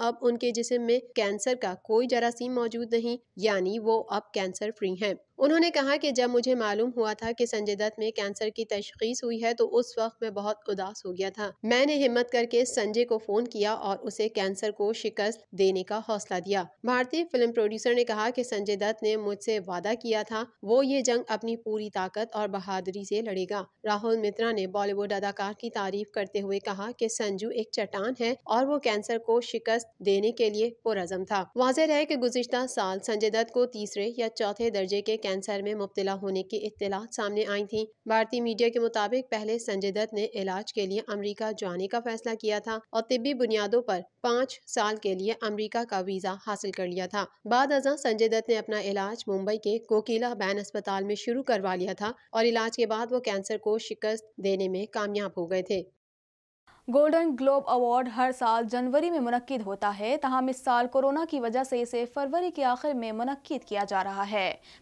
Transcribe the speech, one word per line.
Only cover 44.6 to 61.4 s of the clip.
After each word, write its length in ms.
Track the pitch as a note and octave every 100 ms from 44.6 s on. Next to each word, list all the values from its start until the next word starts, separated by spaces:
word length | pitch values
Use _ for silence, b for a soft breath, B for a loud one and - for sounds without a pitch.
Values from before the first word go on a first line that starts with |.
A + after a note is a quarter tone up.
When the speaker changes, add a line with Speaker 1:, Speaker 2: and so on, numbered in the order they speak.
| -
Speaker 1:
साल 300 | B3+ G#3+ G#3+
के 160 | G#3
लिए 220 | F#3 G3 A3
अमेरिका 420 | A3 G#3 G#3+ A#3 A#3
का 140 | G3
वीजा 360 | F#3 F#3+ F#3 G3
हासिल 300 | - G3+ G3+
कर 140 | F#3 F#3
लिया 180 | F3+ F3+
था। 180 | G#3 F#3+ b G#3+
बाद 240 | A#3+ C#4
अज़ां 240 | C#4+ C4+ D4
संजय 300 | C4+ A3 A3+
दत्त 200 | A3 A3+
ने 80 | A3+
अपना 240 | G#3+ G#3+ G3+
इलाज 380 | G3 G3 A#3 -
मुंबई 280 | F#3+ G3 G#3+
के 180 | G3+ A3+ -
कोकिला 440 | A3 A3 A3+ A#3+ A3
बैन 220 | F#3+ G3+
अस्पताल 460 | G3 G#3+ G3+ G3
में 100 | G3 G#3
शुरू 260 | - A#3+
करवा 300 | C4 G#3+ F#3+ F#3
लिया 180 | F#3 F#3
था 180 | G#3 B3+ b
और 140 | A3+ A#3
इलाज 300 | A#3 A3+ A3+
के 100 | A3
बाद 240 | A3 A#3+
वो 80 | B3
कैंसर 360 | A#3+ G3 G3 G#3+
को 180 | G#3+ A3
शिकस्त 520 | - G#3 G#3+ A3 - -
देने 280 | G3 F#3+ F#3+
में 180 | F#3 G#3+
कामयाब 440 | A3 G#3 G#3 G3 F#3
हो 100 | E3+
गए 160 | F#3
थे। 200 | F#3 G3 - _ _ _ _ _ _ _ _ b b
Speaker 2:
गोल्डन 420 | B3+ D4+ D#4+ E4 B3+
ग्लोब 280 | C4+ C#4 C#4
अवार्ड 400 | B3 A#3+ A#3+ B3
हर 220 | A3+ B3+
साल 340 | C4 A#3 A3+ A#3
जनवरी 440 | B3 B3+ C#4+ E4+
में 80 | E4
मुनक्किद 420 | A#3+ B3 B3 C4
होता 260 | G3 G3 G#3
है, 260 | G3+ G#3+ D4
तहम 320 | C#4+ C4 C4
इस 140 | B3+
साल 220 | - A#3+ B3
कोरोना 360 | C4+ C4+ C#4+ E4
की 140 | C#4+